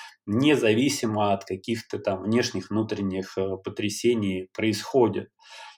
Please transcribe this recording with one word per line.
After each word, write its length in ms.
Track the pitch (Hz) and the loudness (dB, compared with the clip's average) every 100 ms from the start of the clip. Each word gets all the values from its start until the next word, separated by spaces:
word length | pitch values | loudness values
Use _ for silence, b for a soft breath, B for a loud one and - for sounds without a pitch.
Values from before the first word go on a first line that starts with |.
| B - - | B -12 -2
независимо 1080 | 107 147 135 113 110 143 - 113 107 104 | 2 4 6 4 4 2 0 -2 0 0
от 120 | 98 - | 0 -2
каких-то 540 | 95 - 113 - 101 | -8 -4 -6 -6 -6
там 240 | 104 92 | -4 -4
внешних, 460 | 98 117 117 92 - | 0 0 0 -4 -2
внутренних, 680 | 104 110 104 98 95 95 - | -2 -2 -2 -2 -4 -4 -4
э, 200 | 95 95 | -4 -4
потрясений 840 | 98 98 104 - 117 117 101 92 92 | -8 -4 -4 0 2 2 0 -4 -6
происходят. 760 | - 110 104 - 139 113 - - _ B B B | -2 -2 -2 0 4 4 2 -8 _ B B B